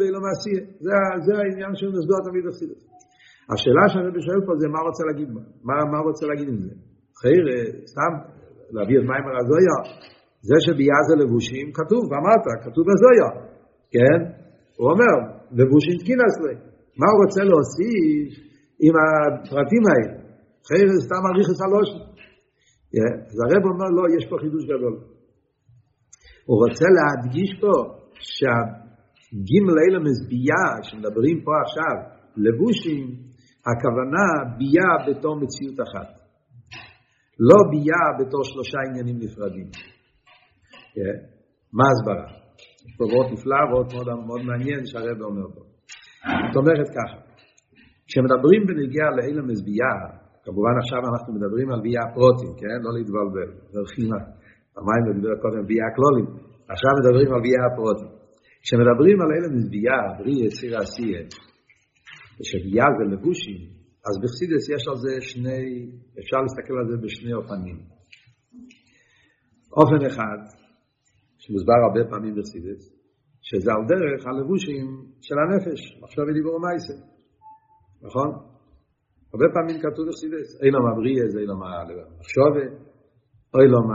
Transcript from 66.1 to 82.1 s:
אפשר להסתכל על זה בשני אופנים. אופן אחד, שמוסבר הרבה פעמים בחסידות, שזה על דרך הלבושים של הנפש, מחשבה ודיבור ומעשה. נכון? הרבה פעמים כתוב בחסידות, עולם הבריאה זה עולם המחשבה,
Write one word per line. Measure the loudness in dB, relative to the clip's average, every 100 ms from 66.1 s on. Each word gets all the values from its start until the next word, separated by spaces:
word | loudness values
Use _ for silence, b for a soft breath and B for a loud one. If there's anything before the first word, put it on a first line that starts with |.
| -18
אפשר | -6 -4
להסתכל | -4 -8 -8 -6
על | -6
זה | -6
בשני | -8 -10 -8
אופנים. | -8 -8 -12 -12 -14 -20 _ _ _ _ _ _ -20 -20 b b b b b b b b _ _ 4
אופן | 4 4 0
אחד, | -4 -8 -8 -16 _ _ _ _ _ _ _ _ _
שמוסבר | -8 -4 2 4 4
הרבה | 0 -4
פעמים | -6 -8 -8
בחסידות, | -10 -12 -14 -16 -18 _ _ _ _ _ -8
שזה | -4 -2 -2
על | 0
דרך | 0 -2 -6 -8
הלבושים | -8 -4 -4 -4 -10 -10 -14 -20 _ -8
של | -4
הנפש, | 0 0 -2 -10 -12 -20
מחשבה | -14 -8
ודיבור | -4 -4 -4 -4
ומעשה. | -4 -6 -8 -16 -20 _ _ _ -20 -20 _ _ _ _ -8
נכון? | -4 -4 -6 -18 _ _ _ _ _ _ _ _
הרבה | 2 2
פעמים | 2 -4 -4
כתוב | -6 -6 -8
בחסידות, | -8 -10 -10 -12 0
עולם | 2 2 0
הבריאה | 0 -2 0 -2
זה | -4
עולם | -6 -8 -10
המחשבה, | -12 -12 -16 -18